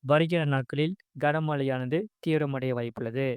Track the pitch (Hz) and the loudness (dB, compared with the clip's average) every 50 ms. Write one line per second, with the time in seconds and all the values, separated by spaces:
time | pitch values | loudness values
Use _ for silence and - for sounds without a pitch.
0 | - 131 147 151 165 165 170 170 160 143 139 135 135 _ - 139 151 160 190 - | 2 4 4 4 4 2 2 0 2 2 0 0 0 _ -2 0 0 0 -2 -6
1 | _ _ _ 139 147 147 147 156 160 156 151 143 135 135 131 127 127 127 139 165 | _ _ _ -2 0 0 0 2 0 0 -2 0 0 0 -2 -2 -2 0 0 0
2 | 214 214 _ _ - 170 156 156 151 143 135 131 131 131 127 120 120 117 113 - | -2 -2 _ _ -2 0 0 2 2 0 -2 -2 -2 -2 -2 -2 -2 -6 -6 -6
3 | 127 113 113 131 135 135 123 | -6 -4 -2 -2 -2 -2 -2